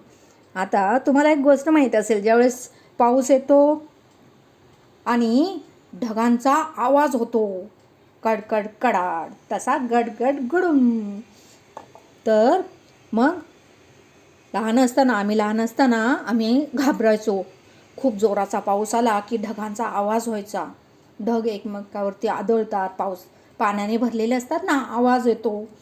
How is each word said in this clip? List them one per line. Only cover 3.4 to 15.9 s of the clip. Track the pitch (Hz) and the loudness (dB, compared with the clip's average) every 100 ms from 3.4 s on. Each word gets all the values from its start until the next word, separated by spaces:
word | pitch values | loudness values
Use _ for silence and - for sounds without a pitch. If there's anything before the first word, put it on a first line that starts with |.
| 262 285 285 302 - _ _ _ _ _ _ _ _ _ _ _ - | 4 6 6 2 -4 _ _ _ _ _ _ _ _ _ _ _ -4
आणि | 240 226 240 359 359 - _ _ 185 | 0 2 2 0 -4 -14 _ _ -10
ढगांचा | 226 214 233 240 269 294 302 - | -6 0 2 2 2 0 0 -4
आवाज | 240 285 294 247 | 2 2 2 0
होतो, | 233 233 208 190 160 - _ _ _ _ | -2 -2 -2 -4 -12 -18 _ _ _ _
कडकड | 226 220 214 220 208 - | -4 -4 -2 -4 -4 -4
कडाड, | 247 202 180 165 156 - - | -2 -2 -2 -6 -8 -14 -8
तसा | 202 247 294 | -6 -2 -2
गडगड | 247 233 226 214 240 285 240 | 0 0 0 -2 -2 -2 -2
गुडुम. | 339 370 285 247 226 208 202 - - - - _ - - - _ _ - | 0 2 2 2 0 -4 -10 -16 -20 -20 -20 _ -20 -20 -20 _ _ 0
तर | 214 233 370 370 - _ _ _ | 4 4 2 0 -12 _ _ _
मग | 220 269 349 - _ _ _ _ _ _ _ _ _ _ | 0 0 0 -8 _ _ _ _ _ _ _ _ _ _
लहान | 190 220 233 | -6 0 2
असताना, | 254 262 262 | 2 2 2
आम्ही | 214 202 214 | 2 0 0
लहान | 208 220 | 0 -2
असताना | 226 - 269 | -2 0 2